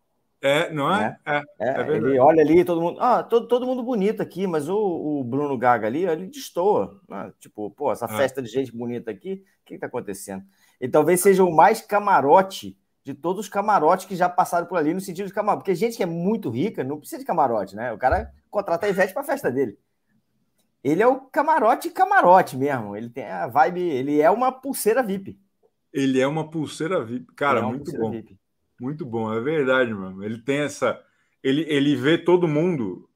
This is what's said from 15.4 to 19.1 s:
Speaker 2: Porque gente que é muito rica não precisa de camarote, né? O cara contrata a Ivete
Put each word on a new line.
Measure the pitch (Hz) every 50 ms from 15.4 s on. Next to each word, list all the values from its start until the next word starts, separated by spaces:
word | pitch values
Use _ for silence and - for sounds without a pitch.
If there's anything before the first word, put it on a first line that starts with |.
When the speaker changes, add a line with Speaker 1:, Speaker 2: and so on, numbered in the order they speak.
| 208 214 180 135 -
Speaker 2:
Porque | 196 185
gente | 160 214 233 233
que | - 202
é |
muito | 170 165 170 170 196 220 220 - 139
rica | 113 120 165 226 226 - 131
não | 131 151 151
precisa | - - 330 262
de | 269
camarote, | - 190 165 143 131 117 107 95 95 98
né? | 104 120 123
O | 110 95
cara | 107 123 160 190 226 - - _ _ _
contrata | - 208 196 - 170 - -
a | 208
Ivete | 185 185 185 202